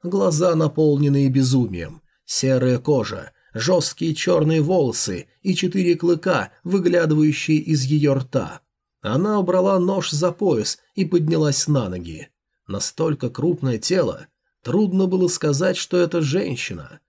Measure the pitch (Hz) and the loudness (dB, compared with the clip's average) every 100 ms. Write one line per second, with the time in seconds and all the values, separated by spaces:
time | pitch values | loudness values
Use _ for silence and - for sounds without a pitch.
0 | 180 190 190 151 180 165 156 156 156 143 | -2 0 2 2 2 2 0 2 2 4
1 | 147 139 139 131 127 135 117 90 80 - | 2 4 2 2 2 2 0 -4 -10 -14
2 | _ _ - - 131 131 127 123 123 143 | _ _ -8 -4 0 2 2 0 0 0
3 | 107 95 80 _ _ 113 120 180 - - | 0 -8 -14 _ _ -6 0 2 0 -2
4 | 165 156 - 180 156 160 151 185 135 - | -4 -2 0 2 2 2 2 2 0 0
5 | - 87 - _ 196 185 180 196 175 165 | -4 -6 -10 _ -4 -2 0 0 0 2
6 | 170 165 190 151 95 _ 175 190 175 175 | 2 0 0 -2 -2 _ -2 0 2 2
7 | 165 151 151 147 - 156 156 156 131 151 | 2 4 2 0 0 -2 0 -2 0 2
8 | 147 135 127 135 85 - _ _ _ _ | 2 0 -2 -4 -4 -12 _ _ _ _
9 | - 127 196 208 180 185 185 190 180 196 | -4 -2 0 0 2 2 2 2 2 0
10 | - 147 175 170 196 127 104 - _ - | -2 -2 -2 0 0 0 -2 -6 _ -4
11 | 170 175 156 165 151 143 - 143 104 90 | 0 0 0 0 0 0 0 0 0 -8
12 | 85 78 - _ _ _ - 98 - - | -10 -14 -16 _ _ _ -10 -6 -6 -2
13 | 160 147 123 127 151 175 135 113 - 185 | -2 -2 -6 -2 -2 0 -2 -2 0 0
14 | 127 80 - _ _ _ - 156 214 185 | 0 -2 -14 _ _ _ -4 0 2 2
15 | 190 185 180 - 156 143 185 185 - 180 | 0 2 0 0 -2 0 0 -2 -2 0
16 | 170 170 151 165 202 127 - 87 69 - | 0 0 0 -2 -2 -6 -8 -10 -14 -20